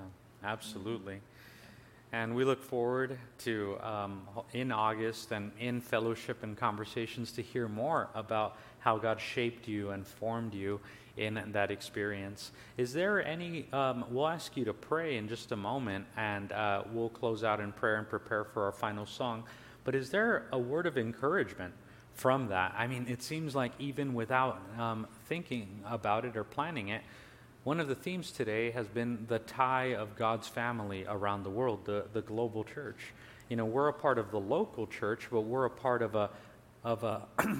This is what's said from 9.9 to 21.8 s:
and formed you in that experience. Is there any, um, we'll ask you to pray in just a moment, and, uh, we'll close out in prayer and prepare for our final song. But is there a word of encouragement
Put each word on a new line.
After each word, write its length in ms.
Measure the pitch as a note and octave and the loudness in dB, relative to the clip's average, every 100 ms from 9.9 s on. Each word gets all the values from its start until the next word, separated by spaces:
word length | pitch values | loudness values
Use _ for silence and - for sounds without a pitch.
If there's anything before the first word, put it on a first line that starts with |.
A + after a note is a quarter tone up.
and 160 | G2 F#2+ | -4 -6
formed 480 | - A2 A2+ A2+ | -6 -2 -2 -2
you 240 | G2+ G2 G2+ - - - - | -2 -2 -2 -6 -16 -14 -4
in 260 | G#2+ G#2+ A2 | -2 -2 -2
that 180 | G#2 G2+ | 2 2
experience. 800 | G2+ - - G#2 G2+ G2 G#2 - - - - | 0 -4 -2 -2 -2 -4 -8 -12 -14 -12 -2
Is 160 | B2 | 0
there 320 | C#3+ F#3+ G3+ | 2 2 2
any, 420 | D3+ D#3+ F3 E3 - | 0 -2 -4 -6 -2
um, 320 | C3+ C3+ A#2+ A#2 | 2 2 2 0
we'll 180 | B2 D3+ | 2 2
ask 280 | E3 - C#3+ | 2 -2 -2
you 80 | A2+ | 0
to 60 | |
pray 440 | G#2 - D#3 E3 B2 | -2 0 0 2 0
in 120 | G#2+ | -2
just 220 | A2+ - | -4 -4
a 40 | G#2+ | -4
moment, 500 | G2+ C3+ A#2+ G2 G2 - | 0 0 0 -2 -4 -2
and, 360 | G#2+ G2+ G2 | 0 0 -2
uh, 320 | G2+ G#2+ G2+ G2+ | 0 2 2 0
we'll 160 | A2+ A#2 | -2 -2
close 340 | A2 A#2+ A2 | 0 0 2
out 160 | A2+ G#2+ | 2 2
in 120 | G2+ | 0
prayer 240 | - A#2 G#2+ | 0 2 2
and 120 | G#2+ | 2
prepare 360 | G#2+ - G#2+ | -4 0 0
for 200 | G#2+ A2+ | 0 0
our 80 | G2 | 0
final 340 | G2 A2 G#2 G#2 | 2 -2 -2 -6
song. 380 | - B2+ A2+ A#2 - - - | -2 -2 -2 -8 -14 -18 -6
But 100 | - C3 | 0 0
is 140 | C3 | 2
there 360 | F#3+ A#3 G3 - | 2 4 4 2
a 60 | C3 | 0
word 280 | B2 D3+ F3 | 2 2 2
of 120 | C3+ | 2
encouragement 720 | A2+ A#2 C#3 F#3 A2 - F2+ - | 0 2 2 4 2 -2 -8 -10